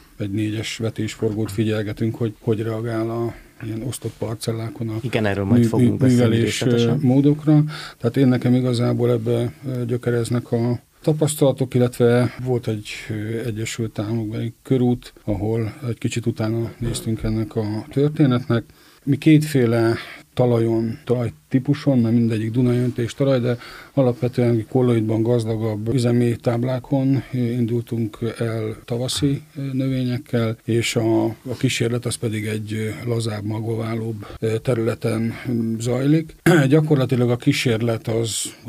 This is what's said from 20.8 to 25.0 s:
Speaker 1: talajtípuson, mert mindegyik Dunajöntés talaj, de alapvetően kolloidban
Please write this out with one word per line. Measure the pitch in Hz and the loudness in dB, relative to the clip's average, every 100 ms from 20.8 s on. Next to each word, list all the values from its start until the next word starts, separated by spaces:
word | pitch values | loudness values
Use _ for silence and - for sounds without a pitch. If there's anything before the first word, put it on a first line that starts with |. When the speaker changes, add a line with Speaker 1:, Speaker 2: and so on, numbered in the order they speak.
| 113 113 | -2 -6
Speaker 1:
talajtípuson, | - 123 113 - _ 139 127 143 - 131 | -2 -2 -2 -6 _ -2 0 0 2 2
mert | 113 | 4
mindegyik | 120 117 110 110 | 4 2 0 -2
Dunajöntés | 110 123 120 123 117 117 | 0 2 2 0 -2 -4
talaj, | - 135 135 | 0 2 2
de | 123 120 - - - | 0 -2 -6 -18 -6
alapvetően | - 127 120 123 - 120 117 104 | 0 0 0 -2 0 2 2 0
kolloidban | 131 127 117 | 2 2 2